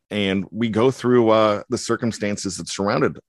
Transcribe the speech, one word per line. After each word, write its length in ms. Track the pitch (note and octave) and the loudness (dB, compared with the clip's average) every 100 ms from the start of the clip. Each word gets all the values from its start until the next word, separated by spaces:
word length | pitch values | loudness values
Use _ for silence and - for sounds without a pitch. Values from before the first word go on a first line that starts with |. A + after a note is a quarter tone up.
| - | -8
And 360 | G#2 G2 G2 F#2 | -2 0 -2 -4
we 180 | G#2+ A#2 | -4 -2
go 200 | G#2 C3 | 2 2
through, 420 | C3 B2 B2 A2+ | 2 2 4 6
uh, 320 | A2 G#2+ G#2 - | 4 4 0 -4
the 80 | A#2 | -6
circumstances 760 | - A#2 A#2+ - G#2 G#2 G2 E2+ | -2 -2 -4 -4 -4 -4 -6 -8
that 120 | D#2+ | -8
surrounded 500 | - G2+ C3+ A#2+ D2+ | -4 -2 0 0 -4